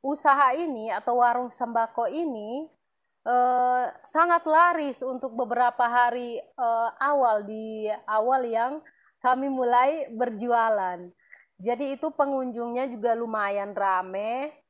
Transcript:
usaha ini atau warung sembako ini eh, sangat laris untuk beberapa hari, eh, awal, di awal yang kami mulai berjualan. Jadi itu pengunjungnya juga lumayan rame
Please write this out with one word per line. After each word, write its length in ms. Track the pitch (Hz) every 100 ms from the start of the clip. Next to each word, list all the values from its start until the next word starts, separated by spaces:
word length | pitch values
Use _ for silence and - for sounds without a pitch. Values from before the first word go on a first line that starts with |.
| 269
usaha 480 | 285 302 277 269
ini 400 | 269 339 247 220
atau 320 | 196 - 240 240
warung 240 | 240 247
sembako 560 | - 240 233 226 233 226
ini 640 | 285 339 233 208 254 320 _ _ _ _ _ -
eh, 580 | 247 247 254 247 247 247 - -
sangat 400 | 302 349 339 339
laris 560 | 311 349 339 294 254
untuk 320 | 247 254 262 226
beberapa 480 | 240 240 247 240
hari, 560 | 240 240 240 240 240 233
eh, 500 | - - 240 226 233 -
awal, 400 | 277 294 247 214
di 480 | 208 220 220 220 214 214 -
awal 400 | 214 226 262 247
yang 320 | 226 240 302 - _ _ _
kami 320 | 247 254 277
mulai 560 | 262 247 247 262 320 277 226
berjualan. 880 | 247 214 240 233 226 214 185 180 180 _ _ - _ _
Jadi 400 | 190 240 277 269
itu 140 | 320
pengunjungnya 760 | - 277 277 254 233 233 240 262
juga 300 | 233 233 233
lumayan 560 | 233 220 202 202 202 196
rame 760 | 196 185 185 190 214 247 294 - _